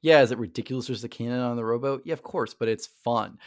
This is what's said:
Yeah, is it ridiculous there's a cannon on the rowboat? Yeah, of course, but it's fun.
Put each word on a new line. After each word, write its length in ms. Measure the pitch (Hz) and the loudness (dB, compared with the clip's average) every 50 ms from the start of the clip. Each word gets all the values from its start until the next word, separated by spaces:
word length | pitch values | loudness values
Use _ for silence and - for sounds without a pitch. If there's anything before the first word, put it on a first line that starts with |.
Yeah, 220 | - 160 160 151 135 | 6 8 8 8 8
is 80 | 113 | 6
it 80 | 123 117 | 2 -4
ridiculous 480 | 120 - - - 110 - 131 131 123 | -6 -8 -6 -8 -8 -6 -6 -8 -6
there's 160 | - 131 113 113 | -6 -8 -8 -8
a 60 | 117 | -12
cannon 320 | - - 117 117 123 123 | -10 -8 -6 -6 -4 -4
on 160 | 123 123 120 | -4 -4 -4
the 80 | 117 113 | -4 -2
rowboat? 380 | 110 117 120 127 139 139 131 - | -2 0 2 2 2 0 -2 -4
Yeah, 80 | 160 165 | -6 -6
of 100 | 147 - | -6 -6
course, 320 | - - 185 123 104 - | -8 -4 -4 -4 -4 -4
but 140 | _ - 113 | _ -2 -2
it's 180 | 113 107 - | -2 -2 -4
fun. 500 | - - - - 120 120 113 107 101 - - - | -14 -18 -8 -2 0 0 0 0 -2 -8 -20 -20